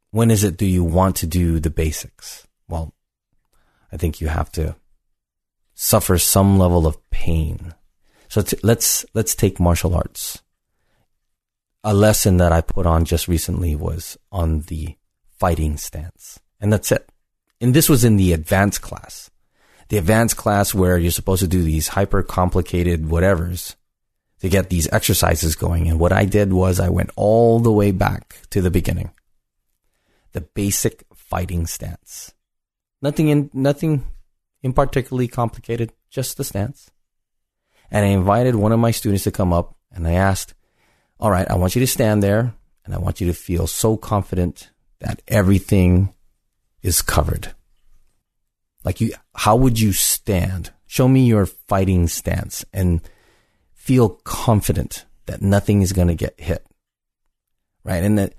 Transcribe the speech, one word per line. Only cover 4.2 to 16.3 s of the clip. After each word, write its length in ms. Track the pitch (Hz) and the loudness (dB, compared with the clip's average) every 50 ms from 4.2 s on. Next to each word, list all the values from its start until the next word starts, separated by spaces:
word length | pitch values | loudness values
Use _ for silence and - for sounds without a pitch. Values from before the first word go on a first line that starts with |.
| 82 | -6
you 60 | 78 | -4
have 220 | 80 82 82 - - | -4 -4 -6 -6 -6
to 220 | - 78 80 80 - _ _ _ _ _ _ _ _ _ _ _ _ _ _ _ _ _ _ _ | -6 -6 -6 -6 -10 _ _ _ _ _ _ _ _ _ _ _ _ _ _ _ _ _ _ _
suffer 420 | - - - - 107 - - 92 | -8 -2 0 0 2 2 2 0
some 420 | 85 - - - 101 98 98 98 95 | 2 2 2 2 4 4 4 6 4
level 280 | 92 90 87 87 80 | 4 4 4 4 2
of 240 | 80 78 - _ - | 0 -2 -4 _ -4
pain. 640 | - - - - - - 78 78 78 - - 85 - _ _ _ _ _ _ _ _ _ _ - | -2 0 2 2 2 0 0 -4 -6 -8 -12 -14 -18 _ _ _ _ _ _ _ _ _ _ -6
So 120 | - 107 | -2 -2
t-, 160 | 98 - - - - | -2 -2 -4 -2 0
let's, 420 | 104 117 - - - - - - - - | 2 2 2 0 -2 -2 -4 -6 -6 -4
let's 220 | 113 107 - - | -4 -4 -4 -2
take 260 | - - 98 - - | 0 0 0 0 2
martial 340 | 90 85 85 82 - 85 87 | 2 2 2 2 0 0 0
arts. 460 | 82 - - - - - - - - _ _ _ _ _ _ _ _ _ _ _ _ _ _ _ _ _ _ _ _ _ _ _ _ _ _ _ _ - 107 | -2 -2 -4 -8 -12 -12 -12 -12 -14 _ _ _ _ _ _ _ _ _ _ _ _ _ _ _ _ _ _ _ _ _ _ _ _ _ _ _ _ -2 0
A 60 | 104 | 2
lesson 440 | 98 104 107 104 - - 107 92 90 | 4 4 4 4 4 2 4 4 4
that 120 | 90 85 | 4 4
I 120 | 82 82 80 | 4 2 0
put 220 | - - 101 90 | 0 0 0 2
on 200 | 85 82 82 82 | 2 2 2 2
just 240 | 78 85 80 - - | 0 0 -2 -2 0
recently 480 | 87 80 - - 85 87 85 82 76 | -2 -2 -2 -4 -4 -4 -2 -2 -4
was 420 | 73 82 85 82 80 - - - - _ _ - | -4 -4 -6 -6 -8 -10 -14 -16 -20 _ _ -6
on 300 | 95 85 80 80 76 76 | -4 -2 0 -2 -2 -4
the 340 | - 85 78 78 82 78 _ _ _ _ _ _ _ _ - | -6 -10 -10 -10 -10 -12 _ _ _ _ _ _ _ _ -2
fighting 380 | 95 90 82 80 78 76 73 | -2 0 0 0 -2 -4 -4
stance. 640 | 71 - - - - 76 87 - _ - - | -6 -8 -12 -12 -12 -14 -14 -16 _ -20 -20